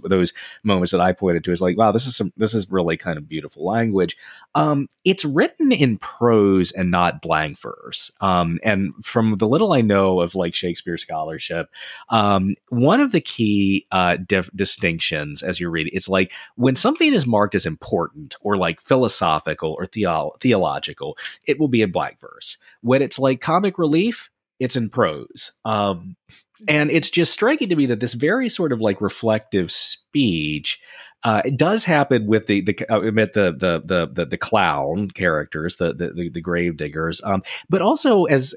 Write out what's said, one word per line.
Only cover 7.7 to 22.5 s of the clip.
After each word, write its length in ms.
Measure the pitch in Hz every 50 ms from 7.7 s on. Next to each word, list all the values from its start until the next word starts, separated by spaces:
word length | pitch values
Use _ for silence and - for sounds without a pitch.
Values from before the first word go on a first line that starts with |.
| - - - 60 - - - - - - 101
Um, 360 | 98 92 87 85 85 85 82 -
and 320 | 113 104 95 98 92 - - 107
from 320 | - - 120 113 110 107
the 120 | 95 110 107
little 260 | 123 175 220 202 170
I 80 | 131 117
know 380 | 107 101 98 98 95 92 90
of, 140 | 87 85 -
like, 200 | 95 87 85 85
Shakespeare 420 | - - 90 85 - - 90 85
scholarship, 720 | 82 - - 82 78 78 80 80 - - - 85 82 80 - _ - - - - - - -
um, 460 | 117 113 104 101 101 95 92 98 98 - _ -
one 320 | - 117 123 147 196 262
of 100 | 294 262
the 100 | - 170
key, 640 | - - - - 117 107 104 101 101 98 98 98 - -
uh, 260 | - 95 90 87 87
dif-, 320 | 90 92 - 101 95 87 - -
distinctions 880 | 95 98 - - - - 87 82 82 - - 80 76 73 73 73 - -
as 160 | 87 87 -
you're 140 | 90 85 82
reading, 200 | 82 80 80 -
it's 160 | 92 - -
like 240 | 95 95 95 90 - - - - _
when 220 | - 120 131 131
something 360 | - - 233 311 - 330 311 277
is 140 | 208 139
marked 300 | 123 113 104 104 101 -
as 100 | 98 -
important 720 | 87 80 - - - - 92 82 78 _ 147 76 - - - -
or, 140 | 202 202
like, 240 | 196 - 87 - -
philosophical 920 | - - 139 131 127 110 - - 98 85 78 76 - 80 76 - - 80 78
or 100 | - 92
theo-, 440 | - - 110 104 87 82 78 73 73 - -
theological, 800 | - 127 117 98 87 76 69 69 - - 71 - 69 73 76 - - - - - - -
it 100 | 143 139
will 80 | 156
be 160 | 139 123 117 107
in 80 | 98
blank 300 | 82 85 71 - - _
verse. 360 | - - - - - -